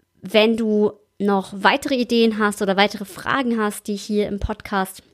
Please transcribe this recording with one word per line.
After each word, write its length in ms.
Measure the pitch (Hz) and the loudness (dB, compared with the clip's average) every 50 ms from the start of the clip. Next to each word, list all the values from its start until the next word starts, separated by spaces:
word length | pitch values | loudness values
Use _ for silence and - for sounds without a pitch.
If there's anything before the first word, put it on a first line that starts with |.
| _ _ _ _ - | _ _ _ _ -10
wenn 340 | 190 - 214 214 226 226 | 0 4 4 4 4 2
du 360 | 220 226 214 214 208 208 208 - - _ _ _ - | 2 0 0 2 2 2 2 0 -4 _ _ _ -4
noch 340 | 196 202 202 190 185 - - | 0 0 2 0 0 -4 -8
weitere 400 | 196 196 196 214 294 - 294 277 | 2 2 2 2 2 0 -2 0
Ideen 440 | 247 240 - 240 233 226 226 214 208 | 0 0 0 2 4 4 2 2 2
hast 240 | 214 208 202 - 214 | 0 -2 0 -2 -2
oder 140 | 196 190 | 0 2
weitere 280 | 190 202 202 - 202 208 | 4 2 2 2 -6 -12
Fragen 560 | - - - - - - 269 262 240 233 220 | -12 -14 -10 -4 -2 -2 -2 0 -2 -2 -2
hast, 260 | 214 208 208 - - | -2 -4 -4 -6 -8
die 80 | - 208 | -8 -8
ich 80 | 196 - | -8 -6
hier 240 | - 208 208 208 | -4 -2 -2 -2
im 140 | - 202 196 | -2 -4 -6
Podcast 600 | - - 214 - - - 208 196 190 - - - _ _ | -6 -6 -8 -8 -8 -4 -2 -2 -2 -4 -6 -18 _ _